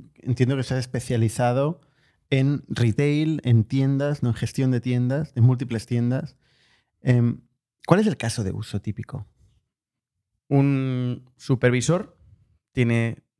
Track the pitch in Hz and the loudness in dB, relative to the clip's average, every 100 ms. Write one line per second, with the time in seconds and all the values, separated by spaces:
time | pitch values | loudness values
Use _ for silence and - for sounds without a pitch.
0 | - _ - 123 127 139 123 127 123 123 | -20 _ -6 0 0 0 -2 -4 -4 -8
1 | - 120 113 - 123 123 143 175 _ _ | -4 -2 0 0 0 0 -2 -4 _ _
2 | _ _ _ 135 135 143 - 127 120 107 | _ _ _ 0 0 -2 -6 0 0 2
3 | 147 147 156 151 127 117 107 135 135 135 | 0 0 0 -2 2 2 2 0 0 0
4 | 143 147 123 110 117 - 131 123 127 123 | -2 -2 -2 -2 -4 -2 0 0 0 -2
5 | 123 139 156 - 120 123 123 113 - 120 | 0 -2 -4 2 4 4 -2 -6 -4 -2
6 | 120 127 151 - _ _ _ _ _ _ | -2 -2 -6 -14 _ _ _ _ _ _
7 | - 123 120 - - _ _ _ - 180 | 0 2 2 -2 -10 _ _ _ 0 2
8 | 220 147 117 - 98 101 107 101 - 104 | 2 -2 -4 -4 -4 -6 -6 -6 -6 -8
9 | 107 - 104 _ _ _ _ _ _ _ | -10 -12 -14 _ _ _ _ _ _ _
10 | _ _ _ _ _ 139 139 135 131 127 | _ _ _ _ _ 2 4 2 0 -2
11 | 123 120 - _ - 127 123 123 117 175 | -4 -6 -10 _ -2 2 2 2 2 0
12 | - _ _ - _ _ _ - 117 117 | -2 _ _ -20 _ _ _ -2 0 2
13 | 117 - _ _ | -2 -6 _ _